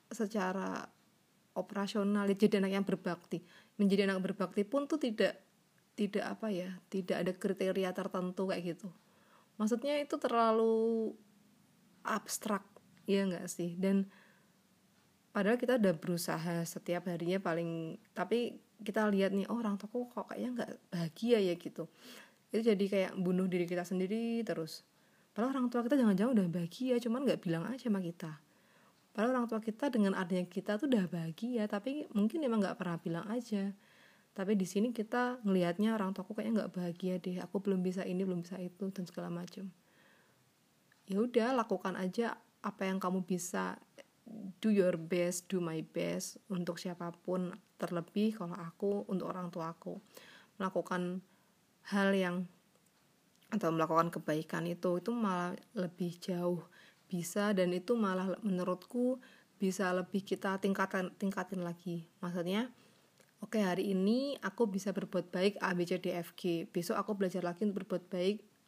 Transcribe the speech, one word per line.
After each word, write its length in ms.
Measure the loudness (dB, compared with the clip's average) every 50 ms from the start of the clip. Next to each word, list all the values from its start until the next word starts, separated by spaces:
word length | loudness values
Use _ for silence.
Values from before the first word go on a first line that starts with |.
| _ _
secara 800 | -4 -4 -4 -2 0 0 0 0 0 -2 -4 -4 -4 -6 -8 -10 -14 _ _ _ _ _ _ _ _ _ _ _
operasional? 800 | _ -8 -6 -4 -4 -4 -4 -2 0 0 2 2 2 2 4 2
Ya, 160 | 4 6 6 6
jadi 160 | 6 4 2
anak 80 | 2 2 2
yang 80 | 2 0
berbakti. 560 | 0 0 0 -2 -4 -4 -6 -6 -8 -8 -8 -10 -18 -20 -20 _ _
Menjadi 320 | 2 4 4 6 4 4 4
anak 160 | 2 0 0
berbakti 400 | -2 -2 -2 -2 -2 0 -2 0
pun 240 | 0 0 0 0 0
tuh 160 | 0 0 0
tidak, 320 | -2 2 2 2 2 2 -2 -12 _ _ _ _ _ _ _ _ _ _ -2
tidak 240 | -2 0 0 -2 -2
apa 240 | -2 -4 -6 -4 -4
ya, 240 | -4 -4 -4 -6 -8 -12 -10 _
tidak 400 | -6 -4 -2 -2 -2 0 0 -2
ada 40 | -2
kriteria 560 | -2 -2 -2 0 0 0 0 2 0 0 0
tertentu 560 | -2 -4 -4 -4 -4 -4 -4 -2 -2 -2 -2 -2
kayak 320 | -2 -2 -2 -4 -6 -6
gitu. 80 | -10 -14 -14 -16 _ _ _ _ _ _ -20 -20 _ _ _ -2
Maksudnya 400 | 0 2 2 0 0 0 0 0
itu 160 | 0 -2 -2
terlalu 960 | 0 0 2 4 4 6 6 6 4 4 4 4 4 2 2 2 0 0 -2 -4 -8 -14 -20 _ _ _ _ _ _ _ _ _ _ _ _ _ _ -4 -2
abstrak, 560 | -2 -2 -4 -6 -8 -6 -2 -2 -2 -2 -2 -8 -16 -20 -20 -20 -20 -10 -2
ya 240 | 0 2 2 2 0
nggak 240 | -2 -4 -6 -8
sih? 240 | -6 -4 -4 -4 -2
Dan 320 | 0 2 4 4 4 2 0 -6 -14 -20 -20 -20 _ _ _ _ _ _ _ _ _ _ _ _ _ _ _ _ _ _ _ -2
padahal 240 | 2 4 4 4 4
kita 160 | 2 2 4
udah 160 | 4 6 4 4 2
berusaha 640 | 0 -2 -2 0 0 -2 -2 -2 -2 -2 0 -2 -2
setiap 480 | -4 -6 -8 -4 -2 -2 -2 -2 -2
harinya 300 | -4 -2 0 0 0 0
paling, 580 | 0 0 0 0 -2 -2 -4 -4 -6 -6 -8 -12 -16 _ _
tapi 480 | -6 -2 0 0 0 0 -2 -4 -10 -18 _ _ -10
kita 320 | -8 -4 0 2 2 4
lihat 240 | 4 4 4 4 2
nih, 160 | 0 0 0
"Oh, 80 | -2 -2
orang 240 | 0 -2 -2 -2
tuaku 240 | -4 -6 -6 -6 -6 -4 -6
kok 160 | -8 -8 -8
kayaknya 200 | -6 -6 -6 -4 -4
nggak 180 | -4 -6 -6 -8 -12 -12 _ -4
bahagia 480 | -4 -4 -4 -4 -2 4 6 6 6
ya," 160 | 6 4 2 0
gitu. 320 | -4 -8 -8 -8 -10 -10 -12 -18 -20 -20 -18 -20 -20 -20 _ _ _ _ -2
Itu 80 | 2
jadi 240 | 4 4 4 4 2
kayak 260 | 2 2 2 2 2 0 0
bunuh 320 | 2 2 4 4 2 2
diri 160 | 2 0 0
kita 160 | 0 0 -2
sendiri 640 | -2 0 0 0 0 0 0 -2 -2 -2 -2 -2 -2
terus. 400 | -2 -2 -4 -4 -6 -8 -12 -16 _ _ _ _ _ _ _ _ _ _
Padahal 240 | 0 0 0 2 0
orang 160 | 0 0 0
tua 80 | 0
kita 160 | 2 4 4 6
jangan-jangan 400 | 6 6 6 6 4 4 4 4
udah 80 | 4
bahagia, 560 | 4 2 0 -2 -4 -4 -4 0 2 2 2
cuman 240 | 2 0 0 2 2
nggak 160 | 2 2 2
bilang 240 | 0 0 -2 0 -2
aja 240 | -4 -6 -4 0 0
sama 80 | 0 0
kita. 400 | 0 -4 -6 -8 -10 -10 -10 -14 -18 _ _ _ _ _ _ -20 _ -20 _ _ _ _
Padahal 240 | -2 0 0 2 2
orang 160 | 0 0 0
tua 80 | -2 -2
kita 320 | -2 -4 -4 -2 -2 2
dengan 240 | 4 4 4 4 4
adanya 320 | 2 0 0 0 0 0
kita 320 | -2 -4 -4 -2 -2 -2 0
tuh 80 | 2
udah 240 | 2 4 4 2 2
bahagia, 560 | -2 -4 -4 -4 -6 -6 -6 -4 -2 -2 -2
tapi 400 | -2 -2 -4 -4 -4 -4 -6 -6 -4 0
mungkin 320 | 0 2 2 2 0 0
emang 160 | 0 2 2
nggak 160 | 0 0 -2 -4
pernah 240 | -4 -4 -4 -4
bilang 240 | -4 -4 -4 -4 -4 -4 -6
aja. 400 | -6 -4 -4 -2 -2 -2 -4 -6 -8 _ _ -20 -20 -20 -20 -20 _ _ _ _ -4
Tapi 160 | 0 0 2
di 160 | 2 2 0
sini 240 | 0 0 0 0 0
kita 480 | -4 -4 -2 0 0 0 0 -2 -2
ngelihatnya, 560 | 0 2 4 4 4 4 2 2 2 2 2 0
"Orang 160 | 0 -2 -2
tuaku 240 | -4 -8 -6 -6 -4
kayaknya 240 | -2 0 0 0
nggak 160 | 0 0 -4 -4
bahagia 400 | -4 -4 -4 -4 -2 -2 -2 -2
deh, 240 | -2 -4 -6 -6
aku 160 | -6 -4 -4 -2
belum 240 | 0 2 2 2
bisa 240 | 2 0 0 -2 -4
ini, 160 | -2 -2 -2
belum 240 | 0 0 -2 -2 -4
bisa 160 | -6 -8 -8
itu," 320 | -8 -8 -8 -6 -6 -6 -4
dan 160 | -6 -8 -8
segala 240 | -8 -8 -6 -6 -6
macam. 400 | -6 -8 -10 -10 -10 -12 -12 -12 _ _ _ _ _ _ _ _ _ _ _ _ _ _ _ _ _ _ _ _ _ _ _ _ _ _ -2
Ya 80 | 0 0
udah, 400 | 0 2 2 2 2 4 2 0
lakukan 400 | 0 0 -2 -2 -2 -4 -4 -2
aja 400 | -4 -2 0 0 -2 -2 -2 -6 -12 _ _ _
apa 240 | -8 -8 -6 -4 -2
yang 160 | -2 0 0
kamu 240 | 0 0 0 0 0
bisa. 560 | 0 -2 -2 -2 -4 -4 -4 -4 -4 -6 -8 -14 _ _ -20 -20 _ _ _ _ -16 -14 -12 -12 -12 -8 -2
Do 60 | 2 4
your 300 | 6 6 6 6 4 2
best, 480 | -2 0 0 2 2 2 0 -4 -4 -2
do 160 | -2 0 0
my 160 | 0 -2 -4
best 540 | -6 -4 -4 -2 -2 0 -2 -2 -4 -6 -10 -14 -10 -6
untuk 240 | -4 -2 -2 -2 -4
siapapun, 800 | -4 -6 -8 -8 -6 -8 -10 -10 -8 -4 -2 -2 -2 -2 -4 -6 -10 -16 _ _ -6
terlebih 560 | -6 -2 -2 -4 -4 -2 0 2 2 2 0
kalau 240 | -2 -6 -8 -6 -8
aku 480 | -10 -10 -6 -2 -2 0 0 0 -2 -2
untuk 240 | -2 -2 -2 -4
orang 160 | -6 -6 -8 -6
tuaku. 560 | -6 -6 -6 -6 -8 -10 -10 -10 -10 -10 -14 _ -20 -20 -20 -20 -20 -20 -20 _ _ -4
Melakukan 640 | -4 0 0 -2 0 0 0 0 0 -2 -2 -6 -8 _ _ _ _ _ _ _ _ _ _ _ -8 -2
hal 240 | 2 4 4 6
yang, 320 | 4 4 2 2 0 -2 -4 -6 -8 _ _ _ _ _ _ _ _ _ _ _ _ _ _ _ _ _ _ _
atau 240 | -4 0 0 2
melakukan 400 | 2 2 2 4 6 6 4 4
kebaikan 560 | 0 -2 -2 0 0 0 -2 -2 -4 -2 -2 -2
itu, 320 | -2 0 2 2 2 2
itu 160 | 0 -2 -2
malah 400 | 0 0 0 2 0 0 -2 -4 -8 -12 _ -6 -4
lebih 400 | -4 -4 -4 -4 -4 -4 -4 -6
jauh 400 | -6 -4 -2 0 0 0 0 0 -4 -10 -18 -20 -20 -20 -20 _ _ -6
bisa, 480 | -6 -4 -4 -2 -2 0 2 2 2
dan 160 | 4 2 2
itu 240 | 2 0 0 0 2
malah 400 | 2 2 2 2 0 0 -2 -2 -2 -2
menurutku 800 | 0 0 0 0 0 -2 -4 -6 -6 -2 0 2 2 0 -2 -6 -14 -20 -20 -20 _ _
bisa 400 | _ -2 0 0 0 0 0 0
lebih 320 | 0 -2 -2 -4 -4 -2 -2
kita 320 | -4 -2 -2 -2 -2 0
tingkatkan, 560 | 0 0 2 2 0 0 0 -2 -2 -4 -4
tingkatin 480 | -4 -4 -2 -2 -4 -6 -6 -6 -6 -6
lagi. 400 | -6 -6 -8 -8 -6 -6 -6 -8 -12 _ _
Maksudnya, 480 | -8 -6 -4 -4 -2 0 0 0 -2 -2 -8 -14 -20 -20 -20 _ _ _ _ _ -20 _ _ _
oke, 240 | -10 -4 0 0 2
hari 320 | 2 2 0 0 0 2
ini 400 | 2 4 4 4 2 0 -2 -4 -4 -6
aku 240 | -6 0 2 2 2
bisa 240 | 2 0 -2 -2
berbuat 400 | -2 -2 -4 -2 -2 -2 -2 -2
baik 240 | 0 2 2 2 2 2 0
A, 80 | 0
B, 160 | 0 0 0 0
C, 160 | -2 -2 -2
D, 80 | -2
F, 240 | -2 -2 -6 -8 -10
G. 320 | -4 -2 -2 0 0 -2 -4
Besok 320 | -4 -4 -2 0 -2 -2
aku 160 | -2 -2 -2
belajar 320 | 0 0 0 0 -2 -2 -4
lagi 160 | -2 0 0
untuk 240 | 0 0 -2 -2 -2
berbuat 240 | -4 -4 -4 -4
baik 320 | -2 0 2 2 0 0 -6 -14 _ _ _